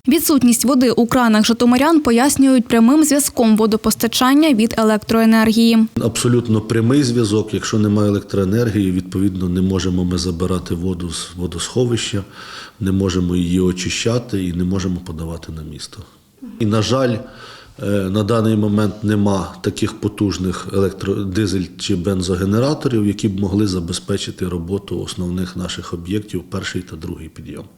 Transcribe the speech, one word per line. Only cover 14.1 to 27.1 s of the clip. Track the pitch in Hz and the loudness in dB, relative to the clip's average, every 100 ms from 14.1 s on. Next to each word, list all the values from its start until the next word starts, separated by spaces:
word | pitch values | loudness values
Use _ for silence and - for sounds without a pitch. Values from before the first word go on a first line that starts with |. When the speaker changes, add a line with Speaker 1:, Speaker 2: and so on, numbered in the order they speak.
| 123 - 98 | -2 -4 -6
Speaker 2:
і | 90 | -4
не | 87 | -2
можемо | 90 95 92 87 87 | -2 -2 -4 -6 -8
подавати | 80 82 82 - | -10 -10 -10 -12
на | 80 | -14
місто. | 78 73 - - - _ _ _ 247 - | -12 -14 -16 -18 -20 _ _ _ -14 -4
І, | 110 | 0
на | 110 | 0
жаль, | 95 131 127 107 - - - - - - | 2 0 0 -2 -8 -18 -20 -20 -20 -8
е, | 101 | -2
на | 101 95 104 | -2 0 -2
даний | 104 117 110 107 | 0 0 2 2
момент | 104 104 104 - | 2 2 0 -2
нема | 104 104 101 95 82 - | -2 0 2 0 -4 -6
таких | 104 - 101 - | -6 -2 -4 -4
потужних | 104 - 104 82 92 87 - | -6 -2 -2 -2 -4 -6 -4
електро-, | 95 95 - 98 190 98 | -2 -2 -2 -4 -4 -2
дизель- | 92 101 95 85 - | -2 -2 -2 -4 -8
чи | - 92 | -4 -2
бензогенераторів, | 85 92 87 90 95 107 135 151 143 117 101 | -2 -2 -2 -2 0 0 0 -2 -2 0 0
які | 98 107 | 0 -2
б | 95 | -2
могли | 98 101 107 | -2 0 0
забезпечити | 92 85 90 - 101 - - 90 | -2 -6 -8 -6 -6 -6 -8 -6
роботу | 87 85 98 - 90 | -6 -6 -6 -6 -8
основних | 90 - 90 90 90 90 | -8 -8 -6 -4 -6 -8
наших | 87 - - | -8 -10 -10
об'єктів, | 87 85 104 - 90 - | -10 -6 -6 -6 -10 -8
перший | 98 90 92 | -8 -6 -8
та | 90 80 | -10 -12
другий | 87 | -12